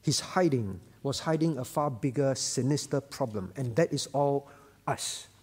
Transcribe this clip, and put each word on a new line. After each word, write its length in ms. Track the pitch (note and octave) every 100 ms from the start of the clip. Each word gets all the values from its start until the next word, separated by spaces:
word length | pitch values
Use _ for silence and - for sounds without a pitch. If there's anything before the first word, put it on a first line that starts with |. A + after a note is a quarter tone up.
His 180 | - C3
hiding 600 | - F#3 F3 C3 G#2 F#2 - -
was 180 | C#3 B2+
hiding 380 | E3 D#3+ E3 C#3
a 60 |
far 260 | B2 - D3
bigger, 440 | A#2+ C#3+ B2 C#3
sinister 680 | C3 - - B2+ D3 - C#3+
problem, 520 | - - C3 G#2 F#2 -
and 180 | B2+ A2+
that 160 | E3+
is 140 | C#3+ -
all 360 | - C#3+ C#3 C#3 - - - -
us. 420 | C#3+ - - - -